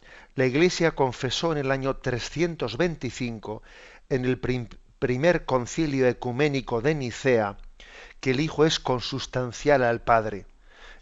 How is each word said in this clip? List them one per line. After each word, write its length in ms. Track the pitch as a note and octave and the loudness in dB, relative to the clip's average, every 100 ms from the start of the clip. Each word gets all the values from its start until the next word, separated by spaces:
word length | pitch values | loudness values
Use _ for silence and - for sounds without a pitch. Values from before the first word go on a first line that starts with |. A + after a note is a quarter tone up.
| - - - - | -20 -20 -8 0
la 100 | C3 | 2
Iglesia 500 | C3+ F3+ - E3 - | 4 2 2 0 2
confesó 580 | C3 - B2+ - E3 | -2 0 -4 -2 -2
en 60 | D3 | 0
el 120 | C3+ | -2
año 240 | C3+ C3+ B2+ | -2 -2 -4
trescientos 800 | C3 A#2+ - C#3+ F3 D#3 B2 A#2 | -4 -4 -4 -2 -2 -2 -4 0
veinticinco, 880 | F3 D#3 B2 - B2 A2+ G#2 A2 - - - - - | -2 -2 -8 -4 -6 -6 -10 -12 -14 -20 -20 -14 -4
en 160 | C3 B2+ | 0 0
el 120 | B2 | 0
prim-, 300 | - B2+ A2+ - - - | -2 -4 -6 -14 -18 -4
primer 460 | B2 B2+ E3 E3+ - | -2 2 2 2 2
concilio 640 | B2+ A#2 - D#3 C3+ B2+ | 0 0 -2 0 2 2
ecuménico 720 | A#2+ B2 A#2+ D3+ C3+ - A#2 | 2 -2 0 0 0 -2 -2
de 120 | C3 | 0
Nicea, 640 | D#3 B2 - C3+ A#2 G2+ - - - - - - - | -2 -4 -2 2 4 2 -4 -16 -20 -20 -20 -20 -6
que 120 | C3 | -2
el 100 | B2+ | 0
Hijo 240 | D#3 - D#3 | 0 4 4
es 160 | - | 2
consustancial 1000 | - B2 - C3+ - B2+ B2 - C#3+ C#3 | -2 -2 -2 -8 -6 -4 -4 -2 4 4
al 200 | A#2+ A#2 | 4 2
Padre, 440 | - A#2 G#2+ G2+ - - - - - - | 4 4 2 -8 -12 -20 -20 -20 -20 -8